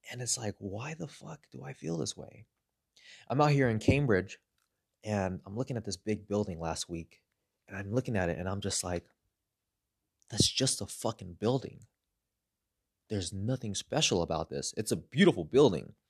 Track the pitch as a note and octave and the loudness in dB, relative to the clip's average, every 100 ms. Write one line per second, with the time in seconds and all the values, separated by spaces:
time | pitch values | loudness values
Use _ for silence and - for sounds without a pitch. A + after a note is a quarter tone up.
0 | - B2 B2 - A2+ G2+ G2+ G2+ C3+ D#3+ | -12 -8 -4 -2 -4 -6 -8 -8 -8 -10
1 | E3 - - D#3+ _ - C#3 C#3 D#3 E3 | -12 -12 -16 -16 _ -16 -14 -10 -6 -4
2 | C#3 - - - A2+ _ _ _ _ _ | -4 -6 -14 -20 -20 _ _ _ _ _
3 | - - - C3 D3 C#3+ C3 A2 - C3 | -20 -20 -4 4 6 6 4 4 4 4
4 | C#3+ F#2+ F#2+ - _ _ _ _ _ _ | 6 4 2 -10 _ _ _ _ _ _
5 | G#2 G#2 F#2+ F#2 F#2+ G#2 C3 A#2+ G#2 F#2 | -2 0 0 -2 -8 -6 -4 -4 -6 -8
6 | - G#2+ G2+ G2+ G#2+ E2 E2 D#2+ - E2+ | -4 -4 0 -2 0 -4 -4 -4 -6 -8
7 | E2 - _ _ _ _ - F#2+ G2 A#2 | -8 -18 _ _ _ _ -12 -10 -2 -2
8 | B2+ G#2+ F2+ E2+ F2+ G2+ G2 - F2+ F2 | 0 0 0 0 -4 -4 -4 -4 -2 -4
9 | - _ _ _ _ _ _ _ _ _ | -6 _ _ _ _ _ _ _ _ _
10 | _ _ _ G#2+ - - C3 - G2+ - | _ _ _ 2 2 4 0 0 -6 -4
11 | A2+ G#2+ F#2 F2 G#2+ C3 - - - _ | -4 -4 -12 -2 0 0 -2 -14 -20 _
12 | _ _ _ _ _ _ _ _ _ _ | _ _ _ _ _ _ _ _ _ _
13 | _ G#2+ F2 F#2+ G#2 C3 A2 G2 - D3 | _ -4 -4 -4 -4 -4 -4 -8 -2 0
14 | D#3 G2+ D#2+ D#2+ D#2+ C#2+ - - A2+ E3 | 2 2 2 -2 -2 -6 -6 -6 -2 -2
15 | - C3+ G3 F#2+ D#2 B2+ C#3+ E2 G1+ - | -2 4 6 6 2 6 6 4 -6 -18
16 | _ | _